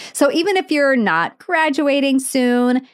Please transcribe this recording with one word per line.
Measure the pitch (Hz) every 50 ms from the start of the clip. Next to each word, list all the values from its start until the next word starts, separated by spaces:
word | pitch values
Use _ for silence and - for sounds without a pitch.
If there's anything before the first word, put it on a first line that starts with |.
| - - -
So | - 285 285
even | - 320 330 403 381 370
if | - -
you're | 311 294 285 269 262
not | 247 214 190 160 165 170 - - _
graduating | - - 359 320 320 311 269 320 294 285 269 285 269 277 262 262
soon, | 262 - - 262 247 247 240 247 247 247 247 262 262 -